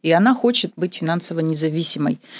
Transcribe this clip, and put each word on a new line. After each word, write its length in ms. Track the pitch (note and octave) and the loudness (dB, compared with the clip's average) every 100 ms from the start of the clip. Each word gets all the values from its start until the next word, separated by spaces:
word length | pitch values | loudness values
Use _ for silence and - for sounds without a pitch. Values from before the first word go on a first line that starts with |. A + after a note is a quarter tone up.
и 80 | D#3+ | 0
она 220 | E3 A3+ | 4 4
хочет 380 | B3+ A#3+ A#3+ - - | 4 2 2 -2 -4
быть 180 | F3+ - | -6 -4
финансово 440 | D#3+ E3+ - E3 | -4 -2 -2 -2
независимой. 800 | D#3+ D3+ D#3 D#3 E3 - C#3+ - - | -2 0 -2 0 0 0 -2 -4 -10